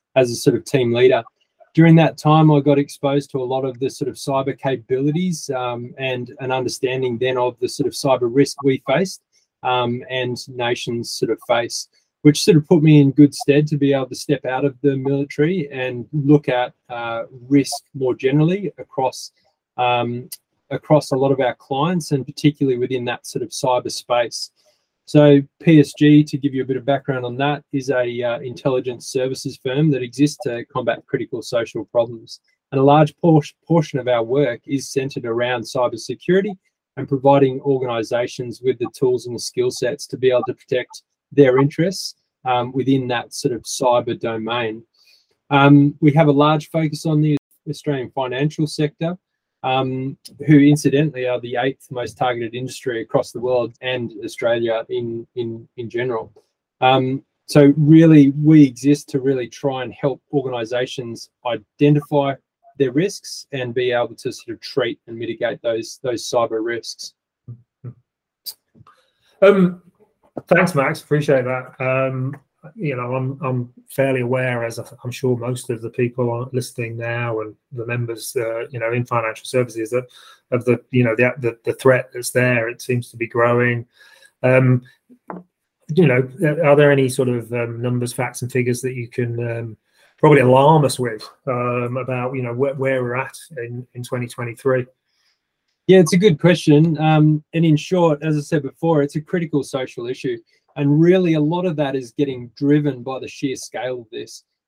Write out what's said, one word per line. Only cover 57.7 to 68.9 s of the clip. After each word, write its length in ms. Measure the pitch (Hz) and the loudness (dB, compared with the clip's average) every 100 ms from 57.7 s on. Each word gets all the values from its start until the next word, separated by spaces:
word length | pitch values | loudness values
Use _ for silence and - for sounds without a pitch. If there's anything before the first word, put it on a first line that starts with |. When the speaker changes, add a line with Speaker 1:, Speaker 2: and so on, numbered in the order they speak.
| 147 | 6
Speaker 1:
really, 540 | 147 160 165 151 139 | 6 8 10 8 6
we 340 | 143 151 156 | 4 6 8
exist 460 | 135 117 139 143 - | 6 4 0 0 -2
to 100 | 139 | -4
really 300 | 131 131 117 | -2 -2 -4
try 340 | - 139 131 | -6 -6 -4
and 100 | 123 | -8
help 280 | - 143 123 _ | -6 -6 -6 _
organisations 1000 | 147 127 123 113 123 127 - 120 110 - _ 123 | -4 -4 -6 -4 -4 -4 -8 -12 -14 -18 _ -8
identify 920 | 117 - - 147 147 - 147 139 139 _ _ _ - | -8 -10 2 4 4 2 0 0 -4 _ _ _ -4
their 160 | 131 | -2
risks 540 | 135 196 - - - - | 0 -2 -4 -14 -18 -12
and 220 | 135 123 | -10 -6
be 180 | 123 123 | -4 -2
able 240 | 120 117 113 | -2 -4 -6
to 160 | 127 | -12
sort 240 | - - 104 | -12 -14 -14
of 60 | |
treat 360 | - - 120 117 - | -8 -4 -4 -6 -14
and 120 | 117 | -12
mitigate 420 | 117 113 120 - | -10 -6 -6 -4
those, 380 | 120 113 110 - | -4 -4 -8 -10
those 200 | 127 - | -8 -8
cyber 400 | - 123 117 110 | -4 -2 -2 -4
risks. 500 | 117 113 - - - _ _ _ - 120 _ _ 123 - _ _ _ _ - - _ _ _ | -6 -8 -10 -16 -18 _ _ _ -20 -20 _ _ -20 -20 _ _ _ _ -18 -18 _ _ _